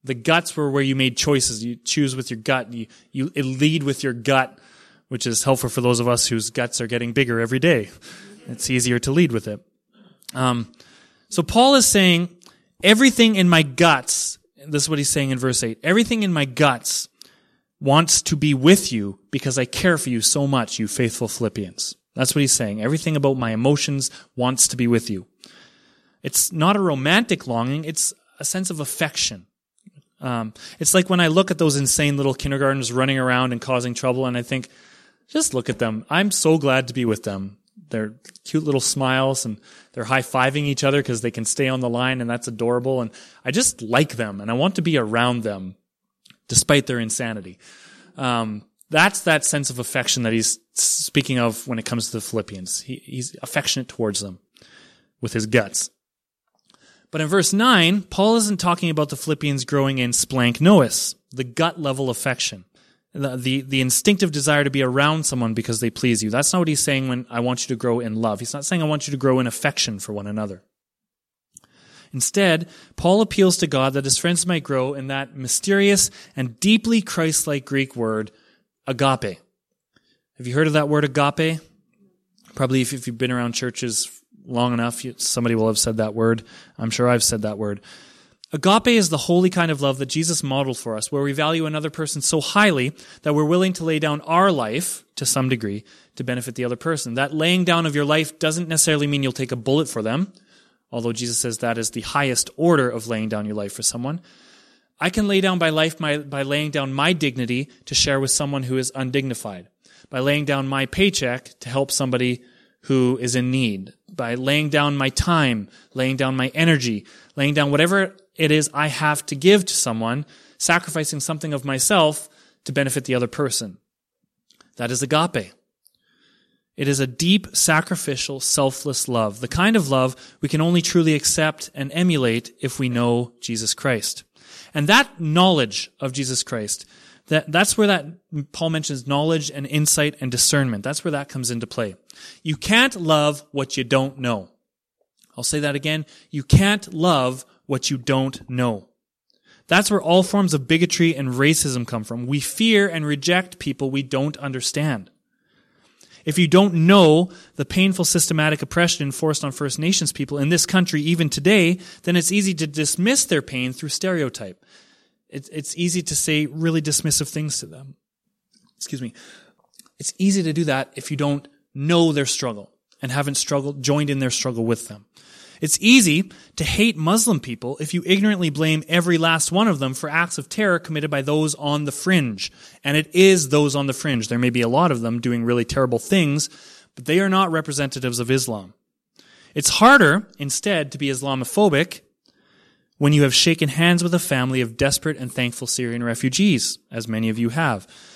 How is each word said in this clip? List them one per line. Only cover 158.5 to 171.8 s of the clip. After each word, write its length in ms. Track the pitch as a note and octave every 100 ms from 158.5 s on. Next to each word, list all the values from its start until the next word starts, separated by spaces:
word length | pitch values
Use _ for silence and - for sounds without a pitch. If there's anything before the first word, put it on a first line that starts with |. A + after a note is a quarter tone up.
| D3+
oppression 440 | C#3 F3 E3+ - C#3+
enforced 380 | - D#3 D3
on 80 | C#3+
First 260 | C3 C#3+ B2
Nations 340 | D#3+ G3 D#3
people 260 | - C#3 C#3+
in 120 | C#3
this 160 | F3 -
country 340 | F#3 F3+ D#3
even 280 | D3+ E3+ D#3
today, 480 | - D3+ G#3 E3+ F3+ - -
then 120 | -
it's 160 | F3 E3
easy 220 | G3+ G3
to 120 | D#3+ D#3
dismiss 580 | D3 D3 - G3 C4+
their 180 | - D#3
pain 300 | - C3 B2+
through 160 | B2+ D3
stereotype. 760 | - F#3 F3 C3+ - G2+ F2+ _ - _ _ _ _ _
It's, 200 | C#3 C3+
it's 280 | D#3 C#3+ E3
easy 260 | F3 F3
to 120 | D#3+
say 320 | D3 - D3+ D3+
really 360 | D3+ E3 D#3+
dismissive 460 | D3+ D3 D#3 - D3
things 300 | D3+ D3+ -
to 80 | -
them. 300 | D#3 C3+ - _ _ _ _ _ _ _ _
Excuse 240 | - C3+
me. 140 | A#2+ - - - _ _ _ - _ _
It's 140 | - -
easy 240 | F#3+ G3
to 100 | D#3+
do 120 | D#3
that 280 | D#3 C3+ C3+
if 160 | - -
you 60 | C#3+
don't 320 | C#3+ C#3+ - _ _
know 380 | C#3